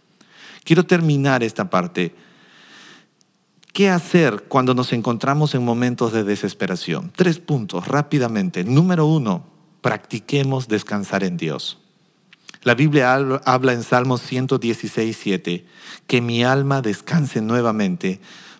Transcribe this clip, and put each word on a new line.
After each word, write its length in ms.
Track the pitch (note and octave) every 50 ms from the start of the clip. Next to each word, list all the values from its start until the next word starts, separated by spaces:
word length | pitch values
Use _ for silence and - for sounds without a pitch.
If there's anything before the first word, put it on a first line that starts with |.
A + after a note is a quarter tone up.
| _ _ _ _ - _ _ - - - - - -
Quiero 220 | - E3 E3+ F3
terminar 560 | - F#3 F3 E3 D#3 D3 C#3 C#3 C#3+ C3+ B2+ A#2
esta 260 | A2 - - G#2 F2+
parte. 460 | - F#2 F2 F2 - - F2+ E2 - - - - _ _ _ _ - - - - - - - - - - _ _ _ _ _ _ _ _ _ _ _ _ _ _ -
¿Qué 160 | - G3+ G3
hacer 540 | F#3 F3 - - - F3 E3 C3 G#2 G2+ - -
cuando 240 | - C#3 B2+ B2+ B2+
nos 220 | A#2+ B2+ - -
encontramos 600 | A#2+ G#2 B2 A#2+ A2 - - C#3 D3+ D3+ D3 -
en 120 | C3 B2
momentos 480 | A#2+ A#2 A#2 B2 B2 B2 - B2 A2+ G#2+
de 100 | A2+ G#2
desesperación? 880 | G2 G#2 G2 - G2 - - G2+ F#2+ F#2 F2 - - E2 C#2 - F#2 -
Tres 260 | - F#3 F3+ D#3+ D#3+
puntos, 460 | - - D3+ C3 A2 F#2 - F2+ F2+
rápidamente. 760 | F#2 - C#3+ D3 - - D3 B2 A#2 A2+ G#2+ F#2+ F2+ E2+ F#2+ F2+
Número 400 | G#2+ B2+ C#3+ E3+ F#3 F3+ E3+ D#3
uno, 400 | D3+ D#3+ D#3 B2+ G#2+ F#2 F2 - - _ _ _ _ _ _ -
practiquemos 840 | B2 A2 G#2+ - - - E3 - - - C#3+ C#3 C3+ C3+ B2+ B2+
descansar 580 | A2+ G#2+ G#2 - - - G#2 G2 - - G2 G2
en 120 | F#2 F2
Dios. 440 | E2+ D#2+ D#2 D2 B1 - - - _ _ _ _ _ _ _ _ _ _ _ _ _ _ - - - -
La 120 | B2 A#2+
Biblia 400 | A2+ D3 D#3 D3 D3+ B2+ B2 B2+
hab-, 280 | C3+ C#3 C3 C3 C3+ -
habla 300 | C3 B2+ C3 B2+ C3 B2
en 80 | A#2+ A2
Salmos 400 | - B2+ B2 B2 C3+ B2+ A#2+ -
ciento 340 | - B2 B2+ C3 C3 C3+
dieciséis 640 | B2+ A#2+ A#2 G#2+ - - G2+ - - A2+ A2+ A2 -
siete, 460 | - G#2 F#2+ F2+ - - F2 F2 - _ _ - - - - - _
"Que 160 | - - B2 A#2+
mi 200 | A#2 A#2 A#2 A#2+
alma 380 | B2+ C3 C#3 C#3 C#3 C#3+ C3+
descanse 600 | B2+ G#2+ G2+ - - - - E3+ D3 B2 - A#2 G#2+
nuevamente, 760 | A2 A#2 B2 A#2+ A#2 A2 A2 G#2 F#2+ F2+ E2+ - F#2+ F#2 G2 - - - - - - - -